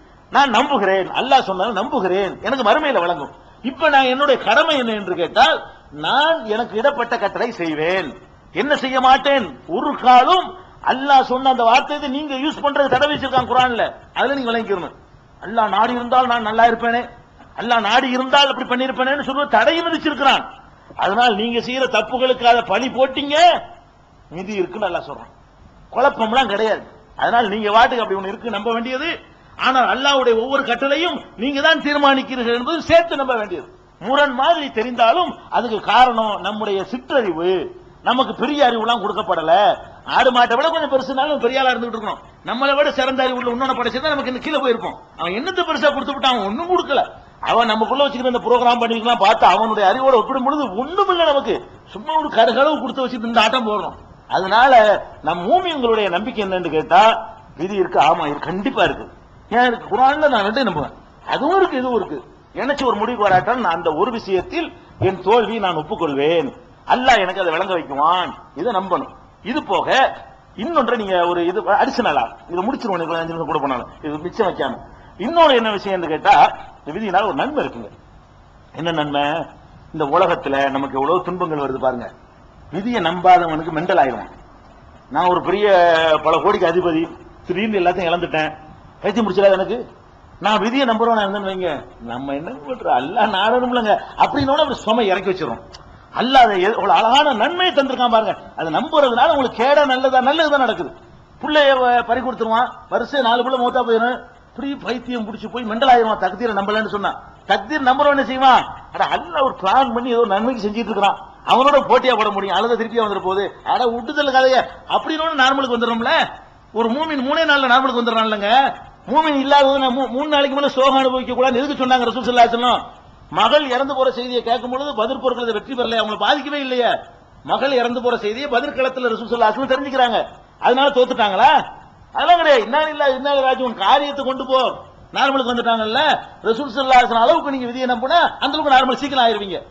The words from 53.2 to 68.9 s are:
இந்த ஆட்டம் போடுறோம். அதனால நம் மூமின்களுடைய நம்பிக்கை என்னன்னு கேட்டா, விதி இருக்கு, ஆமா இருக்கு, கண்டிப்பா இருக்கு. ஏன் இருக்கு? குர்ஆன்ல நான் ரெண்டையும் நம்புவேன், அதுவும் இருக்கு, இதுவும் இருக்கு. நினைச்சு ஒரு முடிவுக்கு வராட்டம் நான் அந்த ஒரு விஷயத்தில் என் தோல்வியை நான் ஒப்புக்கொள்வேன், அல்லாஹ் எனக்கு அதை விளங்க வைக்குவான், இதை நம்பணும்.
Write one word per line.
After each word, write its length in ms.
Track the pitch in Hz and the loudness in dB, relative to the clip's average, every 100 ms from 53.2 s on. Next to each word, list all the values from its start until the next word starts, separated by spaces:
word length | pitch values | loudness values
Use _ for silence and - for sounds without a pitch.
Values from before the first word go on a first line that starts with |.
| 226 | -2
இந்த 100 | 247 | 2
ஆட்டம் 260 | 226 262 220 | 2 2 -2
போடுறோம். 300 | 208 160 - - - - | -4 -6 -12 -20 -20 -6
அதனால 460 | 135 190 214 269 247 214 175 - - | -4 2 4 8 8 8 4 -2 -8
நம் 200 | 151 175 180 | -4 -2 2
மூமின்களுடைய 640 | 359 349 302 240 220 202 | 2 2 -2 0 2 0
நம்பிக்கை 320 | 175 220 208 | -2 -4 -4
என்னன்னு 260 | 196 185 170 | -4 -2 -2
கேட்டா, 320 | 156 135 170 220 - - - - - | -2 4 6 6 4 -6 -16 -18 -10
விதி 180 | 185 202 | -6 -2
இருக்கு, 240 | 175 180 | 0 2
ஆமா 240 | 147 170 151 | 4 2 -2
இருக்கு, 240 | 147 143 | -6 -6
கண்டிப்பா 340 | 185 262 226 | -4 -4 0
இருக்கு. 220 | 165 - 107 - - - - | 0 -2 -12 -20 -20 -20 -4
ஏன் 160 | 226 247 | 0 2
இருக்கு? 220 | 226 - | 0 -4
குர்ஆன்ல 420 | 214 262 294 302 | 2 2 4 2
நான் 160 | 233 196 | 2 0
ரெண்டையும் 240 | 220 233 | 0 -2
நம்புவேன், 240 | 156 127 - - - - | -2 -6 -12 -20 -16 -6
அதுவும் 300 | 170 277 392 | -4 0 2
இருக்கு, 200 | 349 262 | 0 -2
இதுவும் 200 | 254 233 | -2 -2
இருக்கு. 220 | 175 139 - - _ | -4 -10 -14 -20 _
நினைச்சு 300 | 170 240 285 262 | -8 -4 -2 0
ஒரு 100 | 202 | 0
முடிவுக்கு 320 | 220 240 208 | -2 0 2
வராட்டம் 340 | 185 190 254 | 2 2 -2
நான் 120 | 196 | -2
அந்த 160 | 170 170 | -2 -2
ஒரு 200 | 151 220 | -2 -2
விஷயத்தில் 560 | 226 185 185 175 320 320 - - - | -4 -2 -4 -2 -8 -8 -12 -18 -4
என் 220 | 185 185 | -2 -2
தோல்வியை 380 | 185 240 202 226 | 2 2 2 -2
நான் 160 | 190 160 | -4 -4
ஒப்புக்கொள்வேன், 760 | 151 220 160 135 147 170 135 - - - - | -6 -4 -2 0 2 2 -2 -8 -20 -12 -4
அல்லாஹ் 320 | 247 262 226 | 0 4 2
எனக்கு 220 | 185 190 | 2 -2
அதை 100 | 175 | -2
விளங்க 220 | 160 196 | -2 -2
வைக்குவான், 580 | 180 147 139 156 180 160 - - 135 | -4 -4 0 2 2 -2 -10 -16 -8
இதை 160 | 208 | -4
நம்பணும். 400 | 190 190 | -4 -2